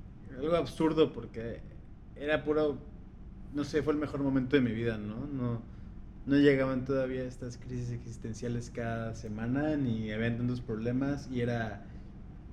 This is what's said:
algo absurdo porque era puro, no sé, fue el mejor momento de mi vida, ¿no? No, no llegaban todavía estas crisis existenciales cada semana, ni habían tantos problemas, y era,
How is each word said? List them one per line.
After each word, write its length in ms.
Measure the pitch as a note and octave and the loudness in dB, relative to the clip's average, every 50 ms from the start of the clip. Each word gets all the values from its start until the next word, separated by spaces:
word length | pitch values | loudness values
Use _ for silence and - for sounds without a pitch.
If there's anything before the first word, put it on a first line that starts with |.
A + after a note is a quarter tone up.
| - - - - - - C3 B2+ | -14 -14 -14 -14 -14 -12 -6 -2
algo 160 | C#3 D#3+ F3 | 2 4 4
absurdo 560 | E3 C#3+ A#2+ - - D#3+ D#3 D#3 D#3 D#3 - | 4 4 2 2 4 4 6 6 6 6 6
porque 500 | - A#2 A2+ A2 - A2+ A2+ A#2 - - - - - - - - - - - - - | 4 -2 -10 -8 -8 -6 -6 -6 -6 -8 -10 -12 -12 -14 -14 -14 -16 -16 -16 -16 -12
era 280 | - C#3 D3 D3+ D3 C#3+ | -6 0 0 0 2 2
puro, 340 | D3+ D3+ D3+ D3+ D3 C3+ - - - - - - - - - - - - - - - - | 2 4 4 4 4 2 -2 -6 -12 -14 -14 -14 -16 -16 -14 -14 -14 -14 -14 -12 -6 -4
no 80 | D3 C#3+ | -2 -2
sé, 180 | C#3+ - D3+ | 2 2 2
fue 120 | C#3 D3+ D3+ | 4 4 2
el 60 | D3+ | 2
mejor 220 | D3+ - - C#3 | 0 -2 0 0
momento 360 | C#3 C3+ C3+ C3+ B2+ B2 D3 | 2 4 4 4 4 6 6
de 40 | C#3+ | 6
mi 120 | B2+ A#2+ G#2+ | 6 4 2
vida, 260 | A2+ A#2 A#2 A2 G#2+ | 2 0 0 0 0
¿no? 260 | G#2 G#2 G#2+ A#2+ C#3 | -2 -4 -4 -6 -6
No, 380 | D3 C#3+ C3 B2 A#2+ A#2 A2+ - - - - - - - - - - - - - | -6 -4 -2 -2 -2 -2 -4 -6 -10 -12 -12 -12 -12 -12 -12 -14 -14 -14 -8 0
no 80 | C3+ C#3 | 4 6
llegaban 500 | C#3+ C#3+ C#3+ C#3 C3 C3 C3 C3 B2+ B2+ | 8 8 8 8 6 4 2 0 0 0
todavía 380 | C3+ C#3 C3+ C3 B2+ C3 B2+ B2+ | 2 2 2 2 0 -2 -4 -4
estas 340 | B2+ B2 - B2+ A#2+ A#2 | -6 -8 -8 -8 -8 -8
crisis 320 | - - B2 B2+ B2 A#2+ A#2+ | -10 -8 -6 -6 -4 -4 -4
existenciales 800 | A#2+ A#2+ - A#2 G#2+ - - A2+ A2 - B2 A#2+ A#2 A#2+ A#2 - | -4 -6 -8 -10 -10 -8 -8 -8 -6 -4 -4 -2 -2 -2 -4 -4
cada 460 | - B2 A#2 A2+ A2+ A2+ A2+ A2+ A2 | -4 -2 -2 0 0 -2 -2 -4 -6
semana, 600 | - - A2 G#2+ G#2+ A2+ A#2+ B2+ C#3 D3+ D#3 D3+ | -6 -6 -6 -4 -2 0 2 2 2 2 2 2
ni 360 | C#3+ C3+ A#2+ A2 A2 G#2+ G#2+ | 2 2 2 0 0 0 -2
habían 260 | G#2+ G#2+ A2+ A#2+ A#2 | 0 0 2 2 2
tantos 240 | A#2 A#2+ A#2+ B2 B2 | 2 0 0 0 -2
problemas, 640 | - - A2 G#2+ A2+ A#2+ B2 C3 C#3 C#3 C#3+ C3+ - - | -2 -4 -4 -2 0 0 2 2 2 2 0 -2 -4 -4
y 100 | B2+ B2 | -2 0
era, 420 | A#2+ A#2+ A#2+ A#2 A2 G#2+ G2+ G2 - - - - - - - - - - - - - - | 0 0 0 0 -2 -2 -4 -8 -10 -12 -12 -12 -12 -12 -14 -14 -14 -14 -14 -14 -14 -12